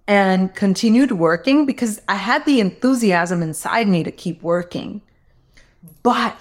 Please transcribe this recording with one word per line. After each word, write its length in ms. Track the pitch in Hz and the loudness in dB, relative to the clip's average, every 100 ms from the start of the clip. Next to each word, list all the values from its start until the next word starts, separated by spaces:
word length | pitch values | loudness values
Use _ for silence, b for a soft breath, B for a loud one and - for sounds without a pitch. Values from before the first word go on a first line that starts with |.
| - | 0
and 460 | 202 190 185 185 - | 2 2 2 -2 -2
continued 560 | 196 185 233 233 277 | -2 0 2 4 2
working, 540 | 190 165 - - 285 277 | 2 0 0 2 2 2
because 340 | - 233 208 - | -2 -6 -6 -6
I 80 | 196 | -6
had 300 | 196 285 302 | -2 -2 2
the 140 | 269 | 2
enthusiasm 840 | 196 - 254 262 220 175 170 175 | 0 0 0 2 2 2 0 -2
inside 460 | 160 151 - 233 208 | -4 -6 -4 -2 2
me 160 | 175 | 0
to 80 | 160 | -2
keep 300 | - 180 165 | -8 -10 -8
working. 600 | 165 175 175 - - 208 - _ _ _ _ b b b 175 - | -4 -4 -4 -10 -12 -14 -18 _ _ _ _ b b b -20 -4
But 340 | - 233 226 - | 0 0 -2 -6